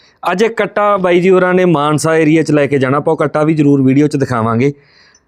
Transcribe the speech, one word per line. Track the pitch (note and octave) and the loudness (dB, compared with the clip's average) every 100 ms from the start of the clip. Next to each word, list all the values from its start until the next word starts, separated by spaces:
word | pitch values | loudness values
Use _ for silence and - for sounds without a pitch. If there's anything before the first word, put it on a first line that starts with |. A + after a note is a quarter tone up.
| _ _ - | _ _ -4
ਅੱਜ | F3+ | -2
ਇੱਕ | A3+ A3+ | -2 -2
ਕੱਟਾ | G3+ - G#3 G3+ | -4 -2 0 0
ਬਾਈ | F3+ F3 | 0 0
ਜੀ | F3+ | 2
ਹੋਰਾਂ | F#3 F3+ | 2 2
ਨੇ | F3+ | 2
ਮਾਨਸਾ | F3+ D#3 D3 D3+ D#3+ D#3+ | 2 0 0 -2 0 0
ਏਰੀਆ | D#3 D#3+ | 2 2
'ਚ | D3+ | 2
ਲੈ | D3 C#3 | 0 0
ਕੇ | C#3 | 0
ਜਾਣਾ, | C3 C#3+ | -2 -2
ਆਪਾਂ | D3 | -2
ਉਹ | D#3 | -2
ਕੱਟਾ | D3+ D3+ | -2 -2
ਵੀ | D#3 | -2
ਜ਼ਰੂਰ | D#3 C#3+ C#3+ | 0 2 2
ਵੀਡੀਓ | C3 C3 D3 | 2 2 0
'ਚ | D3 | -2
ਦਿਖਾਵਾਂਗੇ। | C3+ B2 A2 A2+ C#3 C#3+ _ _ _ _ | -4 -2 -2 -2 -2 -4 _ _ _ _